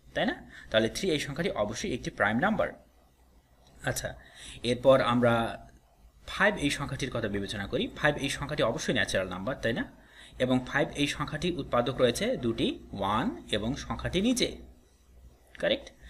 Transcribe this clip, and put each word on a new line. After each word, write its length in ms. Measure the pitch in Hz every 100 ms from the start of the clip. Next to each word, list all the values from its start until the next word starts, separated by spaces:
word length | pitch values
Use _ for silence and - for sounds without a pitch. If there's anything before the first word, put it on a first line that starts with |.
| -
তাই 120 | - 185
না? 220 | 349 - - -
তাহলে 180 | 110 113
থ্রি 220 | - 196
এই 80 | 151
সংখ্যাটি 300 | - 135 196
অবশ্যই 440 | - 104 113 208
একটি 160 | 135 -
প্রাইম 280 | - 104 113
নাম্বার। 300 | 180 214 87 - - _ _ _ _ _ _ _ - - -
আচ্ছা, 300 | 120 - - - - - -
এরপর 380 | 113 120 135 131
আমরা 640 | 120 123 120 117 113 - - - _ _ - - -
ফাইভ 300 | - 196 190
এই 120 | 143
সংখ্যাটির 420 | - 135 131 127
কথা 140 | 120 113
বিবেচনা 400 | 101 98 104 98
করি। 200 | 127 240 -
ফাইভ 220 | 151 139
এই 120 | 139
সংখ্যাটি 340 | - 139 151
অবশ্যই 300 | 120 120 -
ন্যাচারাল 340 | 135 92 101 95
নাম্বার, 280 | 92 98 143
তাই 120 | 113
না? 100 | 139 277 - - - - -
এবং 200 | 127 127 127
ফাইভ 220 | 139 160 -
এই 120 | 143
সংখ্যাটির 520 | - 143 151 180 -
উৎপাদক 420 | - 123 123 127
রয়েছে 360 | 127 117 214 233
দুটি, 420 | 120 113 220 339 -
ওয়ান 500 | - 98 107 196 339 -
এবং 240 | 107 110 143
সংখ্যাটি 460 | - 117 127 175
নিজে, 360 | 214 247 202 - - - - _ _ - - - - -
কারেক্ট? 320 | 151 113 - -